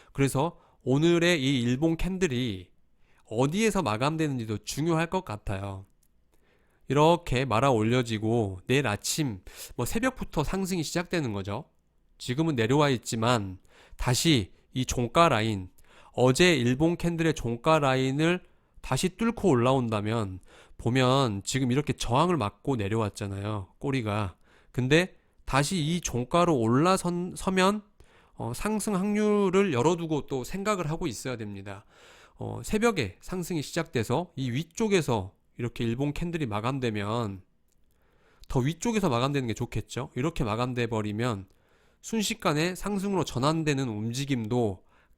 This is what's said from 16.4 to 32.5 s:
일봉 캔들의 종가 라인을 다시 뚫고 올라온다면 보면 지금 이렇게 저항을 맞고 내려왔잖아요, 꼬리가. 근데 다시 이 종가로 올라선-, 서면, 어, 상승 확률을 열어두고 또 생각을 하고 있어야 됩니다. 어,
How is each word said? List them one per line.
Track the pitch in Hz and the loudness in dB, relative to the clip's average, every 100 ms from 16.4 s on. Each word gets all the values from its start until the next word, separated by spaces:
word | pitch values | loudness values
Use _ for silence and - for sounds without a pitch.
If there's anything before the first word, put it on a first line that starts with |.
| 180 151 | 4 4
일봉 | 120 127 165 175 | 2 2 2 2
캔들의 | 175 165 160 | -2 0 0
종가 | 156 120 117 160 160 | 0 -4 -2 2 4
라인을 | 143 131 131 135 160 180 - _ _ - | 4 2 0 2 2 0 -6 _ _ -14
다시 | - 131 185 | -4 0 0
뚫고 | - 226 233 190 | 0 -2 2 4
올라온다면 | 123 120 135 117 110 104 117 101 92 - - - - | 4 4 2 0 -2 -2 -2 -2 -8 -16 -20 -20 -6
보면 | 117 131 127 135 131 101 | 0 4 4 4 2 -2
지금 | - 135 131 | -4 0 2
이렇게 | 127 143 | 2 0
저항을 | - - 123 175 165 | -4 0 2 2 0
맞고 | 101 - - 127 | -2 -4 -4 -2
내려왔잖아요, | 98 113 104 - 101 98 104 107 95 - | -2 -2 -2 -4 -8 -6 -6 -6 -10 -8
꼬리가. | 143 135 107 104 98 - _ _ _ | -4 -2 -2 -2 -4 -8 _ _ _
근데 | - 127 156 180 - _ _ - | -4 4 4 4 -4 _ _ -2
다시 | 131 147 190 | 0 2 0
이 | 147 175 | 0 -2
종가로 | - 120 123 170 175 143 | -2 -4 0 2 4 4
올라선-, | 113 123 170 190 175 175 180 - | 4 4 4 2 0 -2 -4 -4
서면, | - 185 185 208 - - - _ _ - | 0 4 4 2 -4 -20 -20 _ _ -10
어, | 113 | -8
상승 | 120 208 214 214 185 | -4 -2 -2 -2 0
확률을 | 208 208 214 208 196 185 202 | 0 2 2 4 4 2 2
열어두고 | 120 139 170 165 151 131 | 2 2 2 0 -2 -2
또 | 135 | -6
생각을 | 123 190 196 202 151 | -4 -4 -2 -2 -2
하고 | 160 175 | -4 -4
있어야 | 104 131 120 | -6 -8 -8
됩니다. | 104 101 101 98 - - - - - - | -8 -10 -12 -14 -18 -20 -20 -20 -20 -12
어, | 107 | -10